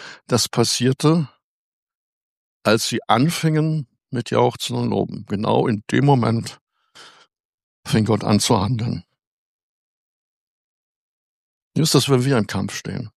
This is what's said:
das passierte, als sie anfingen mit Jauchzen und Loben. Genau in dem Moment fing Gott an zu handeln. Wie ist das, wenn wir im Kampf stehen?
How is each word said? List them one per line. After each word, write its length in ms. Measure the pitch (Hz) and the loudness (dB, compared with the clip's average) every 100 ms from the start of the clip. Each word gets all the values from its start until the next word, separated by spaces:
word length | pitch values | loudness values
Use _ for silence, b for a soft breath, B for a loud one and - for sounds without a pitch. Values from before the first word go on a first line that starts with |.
| B B - | B B -2
das 240 | 120 - | -2 0
passierte, 800 | - 113 - 127 127 151 170 147 _ _ _ _ _ _ _ _ _ _ _ _ _ | 0 0 2 0 2 2 2 0 _ _ _ _ _ _ _ _ _ _ _ _ _
als 260 | - 110 - | 0 0 0
sie 140 | 120 - | -4 2
anfingen 800 | 110 147 - 165 156 156 156 127 _ - | 4 4 2 0 0 0 -2 -6 _ -10
mit 200 | 123 - | -8 -2
Jauchzen 460 | 117 123 - - 123 | 0 0 0 -6 -4
und 140 | 120 | -2
Loben. 340 | 104 98 - 104 | -2 -4 -6 -8
Genau 400 | 104 107 120 131 | -4 0 0 0
in 160 | 107 - | -2 -2
dem 140 | 127 | 0
Moment 560 | 139 135 117 117 - - _ B B B B B B _ _ _ _ _ - | 4 2 2 -2 -4 -14 _ B B B B B B _ _ _ _ _ -2
fing 180 | 113 | 0
Gott 180 | 107 107 | 2 0
an 160 | - 104 | 2 2
zu 220 | - 113 | 2 0
handeln. 420 | 104 120 - 85 - _ _ _ _ _ _ _ _ _ _ _ _ _ _ _ _ _ _ _ _ _ _ _ _ _ _ | 0 -2 -4 -6 -10 _ _ _ _ _ _ _ _ _ _ _ _ _ _ _ _ _ _ _ _ _ _ _ _ _ _
Wie 80 | - | -2
ist 140 | 160 | 2
das, 160 | 147 135 | 2 2
wenn 120 | 131 | 0
wir 140 | 127 127 | 2 0
im 100 | 104 | 0
Kampf 280 | 98 98 | -4 -6
stehen? 360 | - - 98 107 | -8 -10 -10 -10